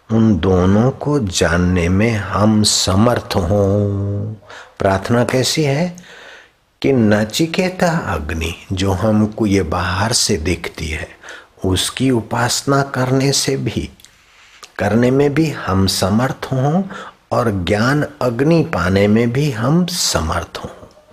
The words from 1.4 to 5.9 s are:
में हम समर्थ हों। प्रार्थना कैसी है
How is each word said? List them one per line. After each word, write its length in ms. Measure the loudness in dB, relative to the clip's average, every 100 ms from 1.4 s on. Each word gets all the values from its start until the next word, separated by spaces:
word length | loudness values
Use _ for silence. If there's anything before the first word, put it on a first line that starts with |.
| 0 2 2 2 2
में 280 | 2 2 0
हम 460 | -4 0 2 4
समर्थ 720 | 2 0 0 2 4 2 -2 -2
हों। 1000 | 0 2 2 2 0 -2 -4 -4 -6 -10 -16 -20 -20 -4
प्रार्थना 460 | 0 0 0 0
कैसी 400 | 0 0 0 0
है 320 | 0 0 -2